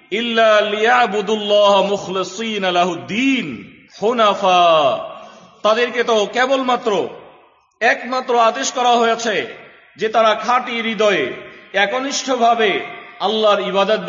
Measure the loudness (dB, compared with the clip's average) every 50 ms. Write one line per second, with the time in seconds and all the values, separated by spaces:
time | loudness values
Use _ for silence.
0 | _ _ -6 -4 -4 -2 0 2 4 4 4 4 2 0 -2 0 0 2 2 2
1 | 2 2 0 -2 -2 -2 -4 -4 -2 0 2 4 4 6 4 4 2 2 -2 -4
2 | -4 -4 -4 -4 -4 -6 -6 -8 -8 -6 -4 -4 -2 0 0 2 0 0 -2 -6
3 | -8 -8 -4 -2 0 0 0 -2 -2 -6 -10 -12 -14 -18 -20 -20 _ _ -10 -4
4 | -2 -2 0 2 2 2 2 0 0 2 2 4 4 4 4 4 4 2 0 -2
5 | -4 -10 -14 -16 -18 -20 -20 -20 -20 -20 -10 _ 0 0 2 2 0 -2 -2 -2
6 | -2 0 0 0 0 0 0 -2 0 0 0 0 0 0 -2 -2 0 -2 -2 -2
7 | -2 -4 -8 -14 -20 -20 -20 -20 _ _ _ _ _ _ _ _ 0 0 0 0
8 | -2 -6 -6 -4 -2 0 2 2 4 2 2 0 -4 -6 -4 0 2 2 2 4
9 | 2 2 0 0 -2 -2 -2 -4 -4 -6 -10 -16 -20 -20 -20 -20 _ _ _ -6
10 | -6 -2 2 2 4 4 2 0 0 -2 -2 -2 -2 -4 -6 -6 -4 -4 -2 0
11 | 2 2 2 0 -2 -4 -6 -10 -14 -18 -20 -20 -18 -6 -2 0 0 0 0 -4
12 | -4 -4 -6 -6 -4 -4 -2 2 2 2 2 2 2 0 0 -2 -4 -8 -14 -18
13 | -20 -20 -10 -6 -4 -2 0 2 2 2 2 2 0 -2 0 0 0 2 0 0
14 | -2